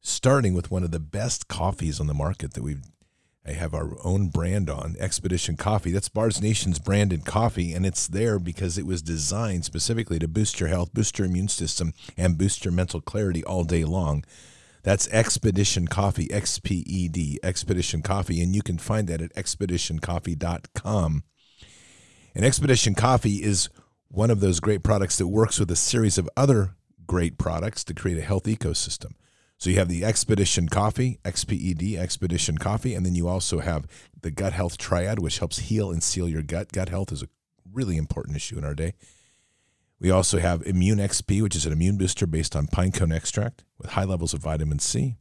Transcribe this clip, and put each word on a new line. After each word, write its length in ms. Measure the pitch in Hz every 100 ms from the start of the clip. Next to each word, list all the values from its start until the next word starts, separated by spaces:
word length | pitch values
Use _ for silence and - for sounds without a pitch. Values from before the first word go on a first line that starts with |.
starting 540 | - - 131 139 110
with 160 | 90 82
one 140 | 90
of 60 | 87
the 100 | 82
best 480 | 76 98 117 - -
coffees 520 | - 85 - 82 73
on 60 | 76
the 80 |
market 400 | 73 76 92 71
that 80 | -
we've, 200 | 65 71 - _ _ _ _ _ -
I 60 |
have 200 | 73 85
our 240 | 76 78 76
own 240 | 87 95 95
brand 400 | 87 85 101 87
on, 260 | - 82 85
Expedition 580 | 95 - - 87 - 78
Coffee. 340 | - 107 90
That's 200 | 92 -
Bars 320 | 110 113 -
Nation's 360 | 104 107 - 82
branded 460 | - 101 104 87
coffee, 480 | 71 107 113 107 87
and 140 | 82 95
it's 200 | 90 -
there 320 | 85 117 104
because 380 | 87 82 95 85
it 80 |
was 160 | 80 90
designed 640 | 78 82 76 98 113 90
specifically 540 | 82 92 - 117 110 82
to 100 | 80
boost 320 | 82 107 -
your 80 | 82
health, 240 | 90 87
boost 260 | - 107 -
your 80 | 95
immune 220 | 90 98
system, 460 | - 82 - 85 - - -
and 200 | 90 80
boost 280 | 98 -
your 80 | -
mental 280 | 87 92 85
clarity 420 | - 104 101 85
all 200 | - 92
day 200 | 82 87
long. 400 | 80 90 82 73 - - - - - _
That's 260 | - 101 -
Expedition 800 | 110 110 - 113 92 101 - 85
Coffee, 420 | - 101 - -
X 280 | 101 98 -
P 260 | - 92 -
E 220 | 92 87
D, 300 | 82 78 71
Expedition 600 | - 90 - 92 87 82
Coffee, 400 | 76 98 92 85
and 120 | 87
you 80 | 98
can 140 | - 87
find 300 | - 107 92
that 140 | 82
at 100 | 82 -
expedition 600 | 95 - 98 87 - 82
coffee 360 | - 87 -
dot 340 | 80 85 85 -
com. 500 | - 95 107 82 76 - _ _ _ - - - - - _ _
And 100 | -
Expedition 500 | 110 135 143 127 -
Coffee 480 | 95 117 127 117 101
is 280 | 104 95 - - _ _ _
one 220 | 92 110
of 100 | 110
those 200 | 98 85
great 220 | 87 104
products 360 | - 107 92 -
that 100 | 90
works 320 | 104 110 -
with 100 | 98
a 60 | 85
series 420 | - 120 110 -
of 100 | 82 -
other 380 | 139 123 92 - _ _ 87
great 320 | 90 85 -
products 460 | - 82 95 -
to 100 | -
create 240 | 78 92 85
a 40 |
health 220 | 76 98
ecosystem. 680 | 107 107 95 78 - - - - _ _ _ _
So 120 | 90
you 60 | 92
have 120 | 90
the 160 | 85
Expedition 640 | 101 110 - 104 98 - 85
Coffee, 500 | 95 104 107 127 120
X 200 | 87 -
P 120 | - 104
E 180 | 92
D, 240 | 85 92 101
Expedition 600 | 90 - 90 85 - 76
Coffee, 360 | - 110 127
and 100 | 95
then 100 | 92
you 120 | 87 87
also 320 | 92 - 87
have 280 | 76 80 73 - - -
the 100 | 82
Gut 220 | 73 95
Health 260 | 85 90 -
Triad, 400 | - 87 90 107
which 200 | 80 -
helps 200 | 85 -
heal 320 | - 110 101
and 120 | 85
seal 260 | - - 87
your 140 | 80
gut. 300 | 76 82 104
Gut 160 | - 92
health 220 | 90 95
is 100 | 71
a 60 | 67 _ _ _ -
really 260 | 104 113 82
important 400 | 73 - - 73
issue 200 | - -
in 80 |
our 100 | 71
day. 200 | 73 82 - - _ _ _ _ _ _ _ _ _
We 100 | 92
also 280 | 92 92 95
have 240 | 87 85
Immune 360 | - 95 90 107
X 220 | 101 -
P, 200 | - 101
which 140 | 107 82
is 100 | 78
an 60 |
immune 260 | 76 87 101
booster 280 | 92 - 90
based 280 | 80 80
on 140 | 73 73
pine 240 | - 92
cone 180 | 92 90
extract 540 | 80 - - 110 - _ _
with 120 | -
high 140 | -
levels 280 | 98 92 82
of 80 | 73
vitamin 380 | 76 78 78 73
C. 380 | - - 131 117